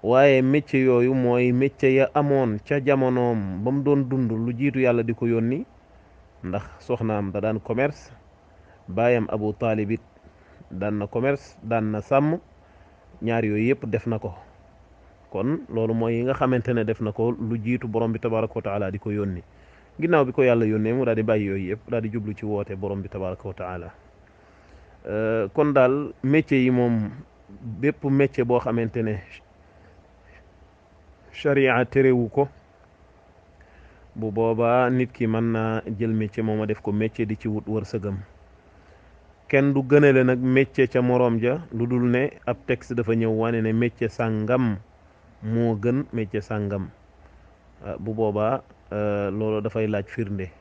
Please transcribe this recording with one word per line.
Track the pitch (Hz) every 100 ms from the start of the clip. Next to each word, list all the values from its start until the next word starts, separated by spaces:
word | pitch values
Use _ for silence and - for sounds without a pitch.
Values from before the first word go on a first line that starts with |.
Waaye | 104 127 143 135
métier | 131 147 139 135 131
yooyu | 123 123
mooy | 131 123 123 123
métier | 123 135 - 135
ya | 131 135
amoon | 151 143 139 123 104 -
ca | 143
jamonoom | 131 139 131 123 120 113 95 92
ba | 113
mu | 139
doon | 139 139 127
dund, | 135 120
lu | 110 117
jiitu | 117 143 135
Yàlla | 123 120
di | 113
ko | 113 120
yónni, | 113 113 143 262 - _ - - - - -
ndax | 90 95 - - -
soxnaam | 123 110 104 98
da | 101
daan | 107 110
commerce, | - 117 143 147 - - - _ - - - - -
baayam | 92 120 120 107
Abu | 107 107
Taalib | 104 117 107 104
it | 113 - _ - _ - - -
daan | 92 104 104
na | 101
commerce, | 120 131 143 - -
daan | 110 113 107
na | 107
sàmm, | - 135 147 170 - _ - - - _ - -
ñaar | 113 117 110
yooyu | 104 117
yépp | 139 120
def | 107 117
na | 113
ko. | 104 90 - - - _ - - - _ -
Kon | 95 117 160 262
loolu | 113 110
mooy | 113 113 117
yi |
nga | 123
xamante | 135 127 127 113
ne | 117 107
def | 110
na | 110
ko | 104 113
lu | 120 113 113
jiitu | 107 123 123
Borom | 110 113
bi | 110
tabaraka | 117 110 110 113
wa |
taala | 104 101 95
di | 98
ko | 110
yónni. | 104 101 87 - - - - _ -
Ginnaaw | 165 160 131
bi |
ko | 127
Yàlla | 131 117 110
yónnee, | 107 107
mu | 123 123
daal | 110
di |
bàyyi | 107 110 101
yooyu | 98 92
yépp, | 107 -
daal | 117
di | 110
jublu | 113 107
ci | 101 107
woote | 101 101 95
Borom | 98 101
bi | 95
tabaraka | 101 92 92 101
wa |
taala. | 92 92 90 87 - - _ - _ - - - - - - -
Euh, | 104 110 113 98
kon | - 147
daal | 139 127 139 143 -
métier | 131 156 156 139
yi | 127
moom, | 123 120 117 104 123 - _ - - 123 101
bépp | 139 151 143
métier | 139 139 - 120
boo | 123
xamante | 123 117 113 120
ne | 113 104 - - _ _ - - - - _ _ - - - - - _ _ _ - - -
sharia | - 151 139 131 120 123
terewu | 135 131 123 117
ko, | - 143 - _ _ _ _ _ _ _ _ _ _ - - - - - -
bu | 110
boobaa | 104 113 113 117 123 123
nit | 127 123
ki | - 113
mën | 113 117
naa | 113 110 110 - 107
jël | 113
métier | 110 107 -
moom | 110 107
a | 107
def | 107
ko | -
métier, | 104 110 - 110
di | 110
ci | 113
wut | 107 104
wërsëgam. | 110 95 113 101 95 98 - - - _ - - - - - - _ _
Kenn | 139 139
du | 139
gënale | 131 147 147 131 127
nag | 127
métier | 127 131 135 - 127
ca | 127
moroom | 123 123 123 117
ja, | 120 151 165
lu | 113 120
dul | 123 123
ne | 123 131 - -
ab | 151 -
texte | 123 -
dafa | 120 110 113
ñëw | 113
wane | 110 113 117
ne | 110
métier | 113 120 - 113
sàngam | - 113 107 107 127 120 98 - _ - _ - -
moo | 110 117 117 107
gën | 117 131 135
métier | 113 104 107
sàngam. | - 107 104 101 85 - _ _ - - - _ _ - -
Ah, | 87
bu | 101
boobaa, | 110 110 101 107 131 - - -
euh, | 104 104 104 101
loolu | 101 110 107
dafay | 104 113 110
laaj | 104 98
firnde. | - 101 101 90 -